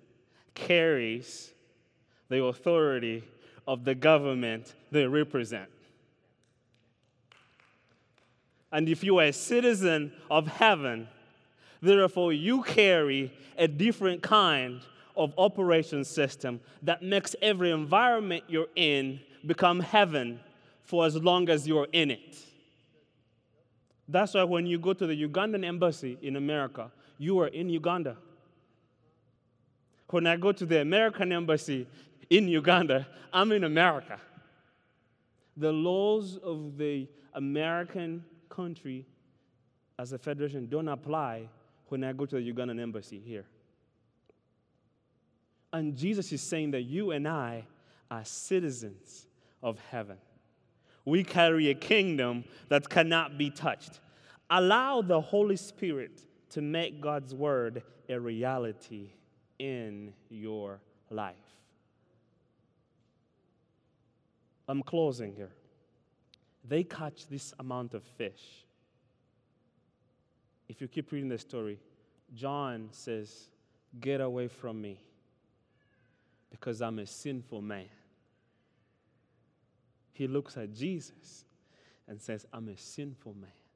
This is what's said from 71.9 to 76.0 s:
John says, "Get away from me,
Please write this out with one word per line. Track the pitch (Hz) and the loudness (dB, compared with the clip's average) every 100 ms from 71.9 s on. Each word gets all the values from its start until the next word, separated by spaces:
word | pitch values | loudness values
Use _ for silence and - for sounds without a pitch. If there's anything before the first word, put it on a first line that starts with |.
| _ _ _ _ | _ _ _ _
John | 117 135 143 135 117 110 | -14 -8 -6 -8 -10 -14
says, | - - 110 104 - - _ _ _ _ 123 | -16 -12 -10 -12 -20 -20 _ _ _ _ -12
"Get | 123 139 | -6 -4
away | 131 123 123 | -4 -6 -8
from | - 120 110 | -10 -12 -12
me, | 104 98 _ _ _ _ _ _ _ _ _ _ | -12 -16 _ _ _ _ _ _ _ _ _ _